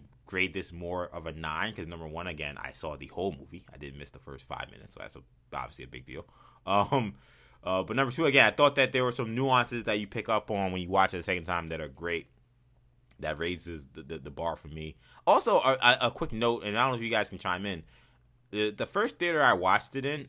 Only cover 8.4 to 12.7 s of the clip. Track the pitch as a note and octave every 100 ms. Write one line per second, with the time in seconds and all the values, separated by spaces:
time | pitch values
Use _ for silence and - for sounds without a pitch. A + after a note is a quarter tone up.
8.4 | A2 - C#3+ C#3 B2+ B2+ B2+ A#2+ A2+ A#2
9.4 | C3+ B2+ A#2 A#2+ A2 G#2+ G2+ A#2 A2 G#2+
10.4 | - G2+ F#2+ F#2 F2 F#2+ F#2+ F2+ E2 F2+
11.4 | E2+ F2 E2 D#2+ D2+ C2 E2+ E2+ - _
12.4 | _ _ _